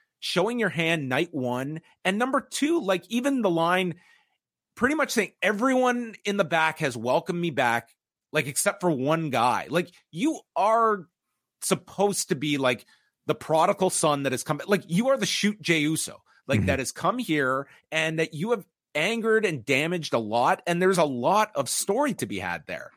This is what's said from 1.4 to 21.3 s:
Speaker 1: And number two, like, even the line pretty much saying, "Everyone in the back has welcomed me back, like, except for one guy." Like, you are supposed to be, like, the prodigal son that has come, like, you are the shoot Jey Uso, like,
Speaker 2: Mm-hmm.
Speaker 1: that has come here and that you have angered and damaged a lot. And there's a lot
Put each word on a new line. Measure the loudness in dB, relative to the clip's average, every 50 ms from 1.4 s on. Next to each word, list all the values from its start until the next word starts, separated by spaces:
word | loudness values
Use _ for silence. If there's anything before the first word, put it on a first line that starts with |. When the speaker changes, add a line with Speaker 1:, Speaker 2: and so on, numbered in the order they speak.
| -4 -2 -2 -4 -4 -6 -8 -10 -12 _ _ _ -2
Speaker 1:
And | -2 0 0
number | 0 0 0 -2
two, | -2 -2 -6 -2 0 0 0 0
like, | 2 0 0 -2 -2 -4
even | -4 -2 0 0 0 2
the | 2 2
line | 2 2 2 2 2 2 0 -2 -4 -8 _ _ -20 _ _ _ _ _ _ _ _ _ _ _ _
pretty | 0 0 0 2
much | 2 0 0
saying, | 0 0 -2 -2 _ -2
"Everyone | 0 0 0 2 2 2 2 4 4 2 2 0 -4 -8 -12 -8 -4
in | -2 0 0
the | 0
back | 2 2 2 2 2 0 0
has | -2 -2 -2
welcomed | -2 0 2 2 2 0 0 -4 -2
me | -2 -2
back, | 0 2 2 2 2 0 -2 _ _ _ _ _ _ _ _ _
like, | -2 -2 -2 -2
except | -2 -2 0 0 0 0
for | 0 0
one | 0 0 2 0 0 0 0 0
guy." | 0 2 2 2 2 0 -2 -2
Like, | -2 -2 -2 -4 -10 -20 _ _
you | -8 -2 -2 -2 -2 -4 -8 _ -4
are | 0 2 2 4 4 4 2 2 0 -4 _ _ _ _ _ _ _ _ _ _ -8
supposed | -4 -2 -2 -2 -4 -8 -2 0 0 0 0 0 -4 -4
to | -4
be, | -4 -2 -2 0 2
like, | 2 2 0 0 -4 _ _ _ _ _ _ _ _
the | -4 -4
prodigal | -4 -2 0 2 2 4 4 2 2 0 0
son | 0 2 2 2 2 2 0
that | -2
has | -2 -4 -4
come, | -4 -6 -4 -2 0
like, | 0 0 0 0
you | 0 0 2 2
are | 2 0
the | 0
shoot | -2 -2 0 0 -2 -2 -2
Jey | 0 0 0 2
Uso, | 2 0 -2 -2 -4 -8 -10 -16 _ _ _ _ _ -2
like, | 0 0
Speaker 2:
Mm-hmm. | 2 2
Speaker 1:
that | 0 0
has | -2 -6 -8
come | -4 -2 -2 -2 -2
here | -2 -2 0 0 0 0 -2 -2 -4 -8 -16 -20 _ -6
and | -4 -2 -2 -2 0 -2
that | -2 -4 -4
you | -6 -4 -2
have | -2 -4 -4 _ _ _ _ _ -4
angered | -2 -2 0 -2 -2 0 2 2 2 2
and | 0 -2 -2 -2
damaged | 0 0 2 2 0 -2 -4 -4 -2 -2
a | -2
lot. | -2 0 0 2 4 2 2 0 0
And | -2 0 2
there's | 2 2 4 4
a | 2
lot | 2 0 0 0 2